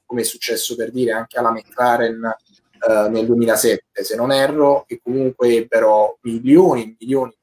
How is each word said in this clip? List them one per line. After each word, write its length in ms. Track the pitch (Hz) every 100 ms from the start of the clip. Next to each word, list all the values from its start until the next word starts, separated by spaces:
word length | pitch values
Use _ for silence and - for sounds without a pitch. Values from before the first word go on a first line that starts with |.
| -
come 160 | 123
è 20 |
successo 520 | 113 120 - 113 - 117
per 160 | 113
dire 220 | 127 120
anche 260 | 113 117 123
alla 120 | 117
McLaren, 720 | 113 - - 123 120 117 113
eh, 840 | 113 110 _ _ _ _ 117 110 107
nel 160 | 113 113
duemilasette, 800 | 117 117 107 120 101 - -
se 120 | 95 117
non 160 | 123
erro, 540 | 135 139 151 143 139 -
e 140 | 120
comunque 540 | 120 131 131 127 123 117
ebbero 640 | 117 113 110 107 107 -
milioni 640 | 120 113 127 156 185 127
e 120 | 110 -
milioni 360 | 120 135 123 -